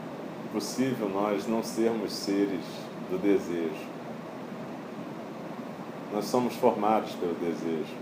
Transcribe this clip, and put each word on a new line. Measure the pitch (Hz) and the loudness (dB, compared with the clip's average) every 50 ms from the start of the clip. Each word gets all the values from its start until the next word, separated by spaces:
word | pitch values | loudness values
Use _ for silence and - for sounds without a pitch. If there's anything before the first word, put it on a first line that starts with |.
| - - - - - - - - - - - | -8 -8 -8 -8 -8 -8 -8 -8 -8 -4 -4
possível | 107 104 - - - 127 135 123 110 110 | -2 -2 -2 0 2 2 2 2 2 0
nós | 101 95 98 104 107 104 98 98 | 0 2 2 2 4 2 2 2
não | 113 113 113 107 | 2 2 2 0
sermos | - - 110 113 113 113 113 101 87 - | 0 2 2 4 4 4 2 0 -2 -2
seres | - - - 98 101 101 98 95 87 80 - - - - - - - - - | -2 0 2 4 4 4 4 2 0 -4 -6 -8 -8 -8 -8 -8 -8 -6 -4
do | 92 92 | -2 2
desejo. | 95 101 98 90 - - 85 85 82 80 78 - - - - - - - - - - - - - - - - - - - - - - - - - - - - - - - - - - - - - - - - - - - - - - - | 6 6 6 6 4 2 0 0 0 -2 -2 -4 -6 -8 -8 -8 -8 -8 -10 -10 -10 -10 -10 -10 -10 -8 -8 -8 -8 -8 -8 -8 -8 -8 -8 -8 -8 -8 -8 -8 -8 -8 -8 -8 -8 -8 -8 -8 -8 -8 -8 -8 -8 -8 -8 -8 -8 -4
Nós | 104 104 104 | -2 -2 0
somos | - - 123 123 117 - | 2 4 4 4 2 2
formados | - - 123 - 107 104 107 110 107 98 - - | 4 6 6 6 6 6 6 6 4 4 0 -2
pelo | - 90 87 85 | -2 0 0 0
desejo. | 82 87 85 80 78 80 82 82 80 78 - - - | 0 0 0 0 0 0 0 0 0 -2 -4 -6 -10